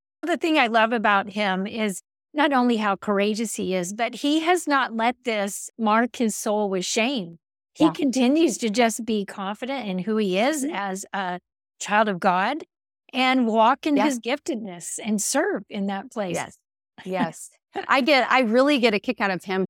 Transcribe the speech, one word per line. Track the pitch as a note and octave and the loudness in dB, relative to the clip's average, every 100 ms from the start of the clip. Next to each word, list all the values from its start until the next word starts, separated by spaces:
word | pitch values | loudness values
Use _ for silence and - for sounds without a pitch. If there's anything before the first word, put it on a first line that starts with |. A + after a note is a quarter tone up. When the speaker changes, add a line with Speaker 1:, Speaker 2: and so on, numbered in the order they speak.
| _ _ | _ _
Speaker 1:
The | D#4 D#4 | -4 0
thing | E4+ D#4 | 2 2
I | A#3+ | 4
love | A3+ A3 | 4 2
about | A#3+ G#3+ G3+ G3 | 2 2 2 0
him | G3+ G#3 F#3 G3 | -2 -2 -2 -4
is | A3+ G#3+ F#3 - _ _ | -4 -4 -4 -12 _ _
not | D4+ D4+ | 0 2
only | C4+ B3 A3+ | 2 2 2
how | G#3+ | 0
courageous | G3 - G3 G3+ G#3+ A3+ - | -2 0 0 0 0 -4 -4
he | F#3 | -2
is, | F#3 F3 | -2 -4
but | G#3 A#3 B3 | -4 -6 -2
he | C#4+ D#4 | 0 0
has | D#4+ F4+ D4+ | 2 0 0
not | C#4 A#3+ | 0 0
let | A3+ A#3 B3 | 0 -2 -2
this | A#3+ G#3+ G3+ - - - | -4 -2 -4 -6 -12 -4
mark | G#3+ A3 A#3 - | 2 2 2 0
his | A3+ - | -2 -2
soul | A3 G#3 G3+ | -2 -2 0
with | F#3+ | -2
shame. | F3+ A#3+ A3+ C4+ E3+ E3+ _ _ _ | -2 -2 -2 -2 -8 -12 _ _ _
He | - D#4 | 0 2
Speaker 2:
Yeah. | |
Speaker 1:
continues | E4 D4 A#3+ B3 D4+ D#4+ G3 | 2 0 2 4 4 2 0
to | A3+ | -2
just | G#3 A#3 - | 2 2 0
be | A#3 G#3+ | -4 -4
confident | G3 - F#3+ G#3 B3 C4+ G#3+ | -4 -8 -8 -8 -6 -6 -4
in | F#3 | -4
who | F#3 A3 | -2 0
he | G3+ F#3 | 2 2
is | B3 D#4 | 2 0
Speaker 2:
Mm-hmm. | C4+ G3 | -4 -4
Speaker 1:
as | G3 F#3+ - | -6 -8 -8
a | F#3+ F#3 F3+ - _ _ _ | -6 -6 -8 -12 _ _ _
child | - G#3 G#3+ | 0 2 2
of | F3+ | 2
God | G3 F3+ G#3 D4+ - _ _ _ _ | 2 2 0 -4 -10 _ _ _ _
and | C4 B3+ C4 A3+ | -2 2 2 2
walk | A3 A3 C#4 D#4+ | 4 4 4 2
in | C#4+ | 2
Speaker 2:
Yeah. | |
Speaker 1:
his | D4+ B3 | 2 0
giftedness | A#3 D4 - A#3+ G3 F3 - - | -2 -4 -4 -6 -8 -10 -10 -8
and | G#3+ G#3+ | -2 -2
serve | - C4+ G4+ C4+ - | 0 0 0 -2 -6
in | G#3 G3 | -6 -4
that | G3 C4 | -4 -6
place. | - F#3+ E3 | -6 -4 -4
Speaker 2:
Yes. | C3 - _ _ _ - | -6 -12 _ _ _ -16
Yes. | F#3 F#3 E3+ - - _ _ - - | -6 -2 -2 -4 -18 _ _ -10 0
I | C4+ | 0
get, | C4+ C4+ A3 | 4 4 4
I | B3+ | 2
really | A#3 A#3+ C#4 C#4+ | 4 4 4 4
get | A#3 | 2
a | G3+ | 2
kick | - - | -2 -2
out | G3+ | -2
of | F3+ | -2
him. | - F#3+ | -2 -2